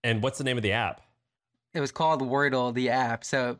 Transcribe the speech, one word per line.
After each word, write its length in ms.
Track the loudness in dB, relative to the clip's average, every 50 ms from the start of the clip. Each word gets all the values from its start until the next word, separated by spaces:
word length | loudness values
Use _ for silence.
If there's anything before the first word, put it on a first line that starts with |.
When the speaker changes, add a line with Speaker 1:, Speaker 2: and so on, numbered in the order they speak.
| -2
Speaker 1:
And 180 | 0 0 2 0
what's 140 | -2 -2 -2
the 80 | -2
name 100 | -2 0
of 80 | 0 0
the 80 | 2
app? 300 | 2 2 0 -2 -4 -8 -14 _ _ _ _ _ _ _ _ _ _ _ _ _ -4
Speaker 2:
It 80 | -4
was 100 | -4 -2
called 300 | -2 0 2 2 2 2
Wordle, 520 | 0 0 0 2 2 2 2 2 0 0 0
the 180 | 0 0 2
app. 340 | 2 2 0 0 -2 -4 -4
So 300 | -4 -2 -2 0 -2 -4 -4